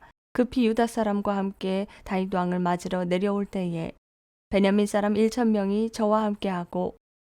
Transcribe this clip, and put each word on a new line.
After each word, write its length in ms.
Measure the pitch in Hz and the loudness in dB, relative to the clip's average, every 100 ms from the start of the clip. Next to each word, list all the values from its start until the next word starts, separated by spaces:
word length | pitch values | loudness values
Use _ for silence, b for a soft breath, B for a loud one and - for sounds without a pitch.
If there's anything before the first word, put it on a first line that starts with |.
| B _ _ | B _ _
급히 340 | - 233 - 226 | -2 0 2 2
유다 200 | 226 233 | 2 0
사람과 500 | 233 214 202 208 202 | 0 -2 0 -2 -2
함께 500 | 196 196 190 190 202 B | -4 -6 -4 -4 -4 B
다윗 300 | - 190 190 | -6 -4 -2
왕을 240 | 196 180 180 | -2 0 0
맞으러 460 | 175 175 185 185 | 0 -2 -2 -4
내려올 400 | 180 180 202 202 | 0 0 0 -2
때에, 480 | 202 196 180 165 165 - _ _ _ _ _ | -4 -4 -4 -4 -8 -10 _ _ _ _ _
베냐민 380 | 196 196 202 208 | 2 4 4 2
사람 300 | 208 208 208 | 0 0 2
일천 360 | 220 233 226 | 2 2 2
명이 380 | 214 196 202 226 | 2 0 0 -2
저와 340 | 226 214 214 | -2 0 2
함께하고, 720 | 214 208 202 180 175 180 180 - _ _ | 0 -2 -4 -4 -4 -4 -4 -6 _ _